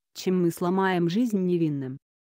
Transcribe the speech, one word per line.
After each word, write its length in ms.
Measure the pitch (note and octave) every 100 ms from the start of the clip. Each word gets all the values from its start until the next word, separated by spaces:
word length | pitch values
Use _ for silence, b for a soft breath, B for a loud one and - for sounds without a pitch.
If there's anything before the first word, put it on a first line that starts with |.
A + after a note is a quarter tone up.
| _
чем 280 | - F#3+ F#3
мы 100 | E3+
сломаем 560 | - F3 F#3+ F#3+ F3+ E3+
жизнь 320 | F#3+ B3 G3+
невинным. 600 | F3+ F3 D#3+ C#3+ C3 C#3 - _